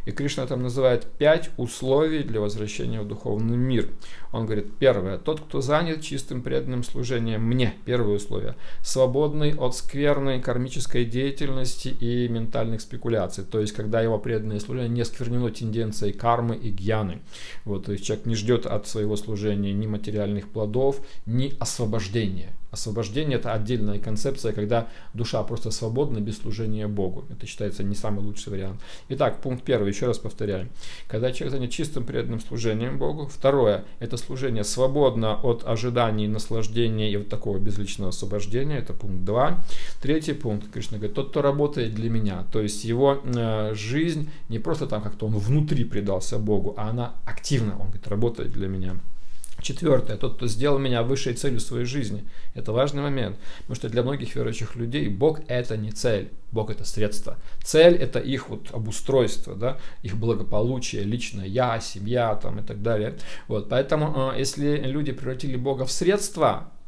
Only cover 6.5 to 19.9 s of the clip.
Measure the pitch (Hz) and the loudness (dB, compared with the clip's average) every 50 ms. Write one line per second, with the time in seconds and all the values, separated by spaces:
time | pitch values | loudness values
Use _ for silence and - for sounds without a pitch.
6.5 | 131 135 123 123 127 123 123 - - 120 123 120 131 117 117 113 113 113 113 117 | -2 -2 -2 -2 -2 -2 -2 0 0 -2 0 0 0 0 0 0 0 0 0 2
7.5 | 123 131 123 104 - - - - 123 123 113 104 104 101 - - - - - - | 2 2 2 0 -2 -4 -4 -2 0 2 2 2 2 0 0 -2 -2 0 0 -2
8.5 | - - - - - - - - - 131 131 123 123 139 151 147 147 151 147 151 | -2 -2 -2 -2 0 0 2 2 4 2 2 4 4 2 2 2 2 2 4 4
9.5 | 147 - 127 120 123 - - - - 139 147 147 143 135 139 135 131 123 123 127 | 4 4 4 2 0 2 0 0 0 2 2 2 2 2 2 0 0 0 0 0
10.5 | 120 123 123 123 - - - - - 120 123 113 117 127 131 139 139 - - - | 0 0 -2 -2 -2 0 2 4 4 4 2 2 0 0 -2 -2 0 0 0 0
11.5 | 131 - - - - - - 127 - - 120 117 123 123 120 117 117 113 101 - | 2 4 4 2 2 0 0 0 2 2 2 2 2 2 0 0 0 0 0 0
12.5 | - 117 113 113 113 110 - - - 104 - 120 113 104 90 90 - 98 95 - | 0 0 0 0 0 -2 -4 -6 -8 -6 -2 0 0 0 0 -2 -4 -6 -6 -4
13.5 | - 110 107 104 - - - 107 107 113 113 113 113 104 - 123 113 107 107 110 | -2 0 -2 0 -2 -4 -2 0 0 2 2 2 0 0 -2 -2 -2 -2 -2 -2
14.5 | 107 104 101 - 123 127 123 113 117 120 117 - - - 123 117 120 123 123 113 | -4 -4 -4 -4 -4 -4 -2 -2 -2 -2 -2 -2 -2 -2 -2 0 0 0 0 0
15.5 | 110 - 117 110 107 113 113 107 107 - 104 101 98 - 117 117 117 120 120 117 | -2 -4 -4 -4 -2 -2 -2 -2 0 0 0 0 0 0 2 2 2 2 2 -2
16.5 | 113 110 - 101 98 95 95 107 110 110 104 90 85 - - - - - - - | -2 -2 -2 -2 -2 0 0 0 0 0 0 -2 -6 -8 -12 -14 -12 -12 -12 -8
17.5 | - - - 113 101 92 - 110 101 98 - - 110 104 - 113 113 107 101 117 | -8 -8 -6 -4 -6 -4 -4 -4 -6 -4 -4 -4 -4 -4 -2 -2 -2 -2 2 2
18.5 | 120 110 - - 117 107 - - - 110 104 104 107 98 - - 107 98 104 107 | 2 2 2 0 -2 -4 -2 -2 -4 -2 0 0 0 -2 -2 -4 -4 -2 -2 0
19.5 | 101 101 101 98 98 101 110 107 | 0 0 0 -2 -2 -2 -2 -2